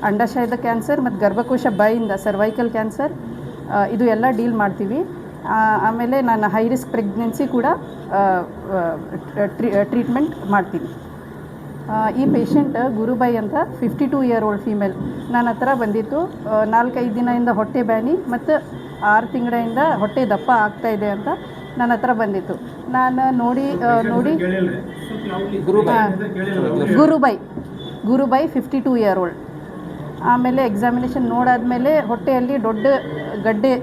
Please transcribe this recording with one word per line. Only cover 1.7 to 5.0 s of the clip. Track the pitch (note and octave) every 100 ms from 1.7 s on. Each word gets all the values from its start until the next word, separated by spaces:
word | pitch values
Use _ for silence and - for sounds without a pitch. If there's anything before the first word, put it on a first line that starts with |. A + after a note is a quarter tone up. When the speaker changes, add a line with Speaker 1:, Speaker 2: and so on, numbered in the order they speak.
| G3
Speaker 1:
ಬಾಯಿಂದ | G#3 A#3 A3+
ಸರ್ವೈಕಲ್ | G3 G#3+ G3 G#3+ A3 A#3+
ಕ್ಯಾನ್ಸರ್, | A3+ A3 - C#4+ - - - - - -
ಆ, | G#3 G3+
ಇದು | G#3+
ಎಲ್ಲ | A#3+ G#3+ B3
ಡೀಲ್ | A3+ A#3+
ಮಾಡ್ತೀವಿ. | A3+ G3+ - G3 B3